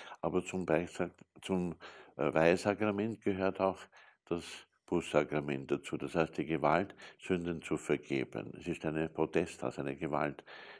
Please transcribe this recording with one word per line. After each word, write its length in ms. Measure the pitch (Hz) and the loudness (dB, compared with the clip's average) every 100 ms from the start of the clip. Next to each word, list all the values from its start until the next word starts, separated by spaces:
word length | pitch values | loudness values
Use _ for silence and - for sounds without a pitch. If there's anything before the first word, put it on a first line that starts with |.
| - - | -16 -6
Aber 200 | 80 90 - | 0 0 0
zum 200 | 92 85 | -2 4
Beichsa-, 460 | 80 85 - 87 - - - | 4 2 -4 -4 -6 -20 -10
zum, 340 | - 92 87 - - - - - | -2 0 0 -4 -12 -18 -10 -2
äh, 180 | 73 | 2
Weihsakrament 840 | 80 82 92 104 98 107 101 113 104 | 6 6 6 4 2 0 0 -2 -2
gehört 400 | 104 95 95 95 | -2 0 0 2
auch 180 | 95 90 - - - _ | 0 0 -8 -20 -20 _
das 220 | - 85 - - - _ - | -4 -4 -4 -14 -18 _ -2
Bußsakrament 840 | 87 - 76 73 76 71 67 67 | -2 2 2 4 2 0 -2 0
dazu, 280 | 71 - 73 | -2 -2 -6
das 180 | 71 87 | -2 0
heißt 220 | 80 - | 0 0
die 80 | 73 | -2
Gewalt, 500 | 80 76 82 101 - - - | 2 4 4 2 -6 -20 -10
Sünden 420 | - 90 85 82 | -2 -2 -2 -4
zu 140 | - 78 | -2 -2
vergeben. 800 | - 71 - 67 - - - - | 0 -2 0 -4 -2 -6 -8 -8
Es 80 | 87 | -6
ist 200 | 78 80 | -4 -2
eine 240 | 78 80 | -2 -2
Potestas, 720 | - 78 82 90 - 64 - | -2 0 2 0 -2 -6 -4
eine 180 | 69 67 | -6 -4
Gewalt, 480 | 80 71 73 - - - - - | -2 -2 -2 -4 -14 -18 -18 -20